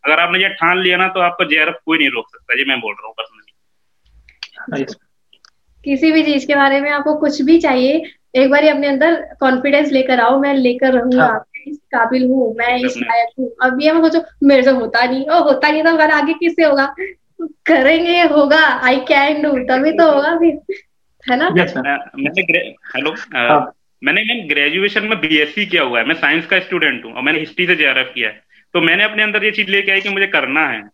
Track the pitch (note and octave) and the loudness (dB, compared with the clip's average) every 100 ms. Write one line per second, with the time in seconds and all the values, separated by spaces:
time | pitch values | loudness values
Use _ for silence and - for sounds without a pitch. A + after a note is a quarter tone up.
0 | C#3+ D#3+ F3 F#3 F#3+ - E3 F3+ F#3 F3+ | 4 2 4 0 -2 0 0 0 0 0
1 | F#3 F#3 F3 F3 E3+ D#3 D#3+ E3+ - D#3+ | -2 0 -2 0 -2 0 0 -4 -4 0
2 | C#3 A#2+ - - - B2 C#3 B2+ A2 G#2 | 0 -2 -10 -20 -6 -2 -2 -4 -6 -10
3 | A2 A2 A2 G#2+ _ _ _ _ _ _ | -14 -14 -14 _ _ _ _ _ _ _
4 | _ _ _ _ - - - C#3+ - G#3+ | _ _ _ _ -20 -18 -10 -8 -8 -12
5 | _ _ _ _ _ _ _ _ - C4+ | _ _ _ _ _ _ _ _ -4 0
6 | D#4+ D#4 D4+ C#4+ C4 C#4+ C#4 C#4 C#4+ C#4+ | 2 2 2 0 0 0 2 0 -2 -4
7 | D4 D4+ D4+ - C4+ E4 D#4+ B3+ B3+ D#4 | -2 -2 -2 -2 2 4 4 0 0 0
8 | D#4+ _ _ B3+ C4 C#4+ D4+ C#4 C#4+ C#4 | -4 _ _ 0 2 4 4 2 -2 0
9 | D#4 E4+ - - C4+ B3+ C#4+ C#4+ C#4+ C4+ | 2 0 -6 -2 0 0 2 0 2 0
10 | C4 B3+ A#3 C4+ C#4+ C#4 B3 B3 C4 B3+ | 0 2 2 2 2 2 0 2 2 2
11 | B3 B3+ B3 A3 - - C#4 D4 _ B3 | 2 2 2 0 -8 -18 -16 -16 _ -2
12 | A#3 B3+ B3+ C4 A#3 A3 A#3+ B3 B3+ A#3+ | 0 0 2 0 0 -2 -2 -2 -2 -4
13 | A#3+ A#3 A#3 - B3 - B3+ B3+ D4+ D#4+ | -2 -2 -2 -4 -8 0 0 2 2 4
14 | D#4+ D#4+ E4 _ C#4 C#4 B3+ C4 A3 A#3 | 2 2 -4 _ 4 6 4 2 0 0
15 | B3 C4 D4 E4+ D4 C4 D4+ D4+ E4 D#4+ | 0 -2 0 2 2 2 2 2 2 2
16 | D#4 D4+ D4 D#4+ E4+ E4 D#4 C#4 C#4 C#4+ | 2 2 0 -2 -2 2 2 2 -2 -4
17 | G4 F#4+ _ _ E4 - - D#4 C4 E4 | -12 -12 _ _ -14 -10 0 2 4 2
18 | E4+ F4 E4+ D4 C#4 D#4 D4+ B3 B3+ C4 | 2 2 4 4 4 4 4 2 0 0
19 | - C#4+ C#4+ D4+ D4 C4 B3+ C4 D4 E4 | 2 2 2 0 -2 -2 0 0 0 4
20 | E4 C#4 D4 E4+ E4 D4+ - G4 _ _ | 4 4 0 2 0 0 -10 -14 _ _
21 | _ _ - B3 E4+ F3+ E3+ C3 C3+ C#3+ | _ _ -4 0 2 2 0 -2 -4 -6
22 | - C#3 C#3+ E3+ F#3 E3+ - - - B2+ | -6 -8 -6 -4 -2 -2 -4 -14 -10 -6
23 | D3 - - C3 A#2+ D3 C#3+ _ _ _ | -6 -8 -8 -4 0 0 0 _ _ _
24 | C3 F3+ A3 A#3+ E3 D3 C#3+ E3+ G3+ G#3 | -4 -2 -2 -6 -4 0 0 0 -2 -2
25 | G#3 G#3+ D#3 D#3 D3+ G#3 G3 F3 C3+ A#2+ | -4 -4 0 0 0 -4 -2 -2 0 -2
26 | A#2 E3 C#3+ D#3+ E3 F#3+ F3+ F3 D#3 B2 | -2 -2 0 -2 -2 -4 -2 -2 -2 -4
27 | A2+ A#2 C3+ D#3+ D#3 - C#3 E3+ D3 C3 | -10 -6 -4 -4 -6 -6 -2 0 0 -2
28 | B2+ B2 A2 G#2+ _ _ _ F3 E3 F3+ | -4 -6 -8 -8 _ _ _ -2 0 0
29 | G#3+ G#3+ G#3+ G#3 G#3+ G#3+ G3 G3 G3 G3 | -2 -2 -2 -2 -4 -4 -2 -2 0 -2
30 | G3 G3 G3 E3 C3 C#3+ D3 A2+ G#2 | -2 -4 -2 -2 -2 -2 -2 -4 -12